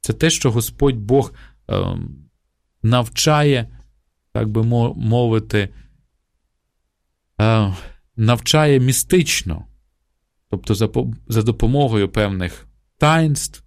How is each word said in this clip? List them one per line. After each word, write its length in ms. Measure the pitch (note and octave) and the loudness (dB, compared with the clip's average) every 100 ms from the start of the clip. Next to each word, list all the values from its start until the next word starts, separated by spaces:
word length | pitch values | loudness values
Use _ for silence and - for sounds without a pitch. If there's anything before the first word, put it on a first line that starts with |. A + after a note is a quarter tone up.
Це 120 | - | -6
те, 180 | A2+ E3 | -2 0
що 200 | D#3+ C3+ | 0 0
Господь 460 | A#2 A2+ - C#3 A#2 | 0 -4 0 0 0
Бог, 360 | G2+ C3+ - - - _ - | 2 2 0 -10 -20 _ -6
ем, 480 | G2 F#2 F2 D#2 C#2 D2+ _ _ _ _ _ | -4 -2 -6 -10 -14 -20 _ _ _ _ _
навчає, 840 | A2 B2 A#2 - - D3+ D3 C3 A#2 - - _ _ _ _ | 0 0 0 -2 0 2 2 0 -2 -12 -20 _ _ _ _
так 160 | A2+ G#2+ | -6 -2
би 140 | G#2+ | 0
мо-, 320 | A2+ A#2+ A#2 | 0 2 0
мовити, 720 | G#2 A2+ A#2 A#2+ A2 A2 G#2+ G2+ - - _ _ _ _ _ _ _ _ _ _ _ _ _ _ - | -2 0 2 2 0 0 -2 -2 -8 -20 _ _ _ _ _ _ _ _ _ _ _ _ _ _ -2
е, 340 | G#2+ A2+ G2+ F#2 - - _ - | 2 2 0 -4 -12 -20 _ -2
навчає 640 | A2 A#2+ - D#3 D3+ C#3 | 0 0 2 2 4 4
містично, 840 | B2+ B2+ - F3+ D#3+ - - D#2+ - _ _ _ _ _ _ _ _ | 2 0 2 2 2 -2 -4 -10 -12 _ _ _ _ _ _ _ _
тобто 240 | G2 - | -10 -4
за 140 | G2+ A2 | -2 0
по-, 260 | A#2+ B2 A2+ - | -2 -4 -8 -4
за 140 | A2+ | -2
допомогою 680 | A2 A2+ A2+ C#3 C#3 A2 G2 | 0 0 0 2 2 0 -2
певних 580 | A2 G#2 F#2+ F2 - - _ _ _ | 0 -2 -2 -6 -10 -20 _ _ _
таїнств 640 | D3+ D#3+ D#3 C#3+ - - | 2 2 2 -2 -6 -12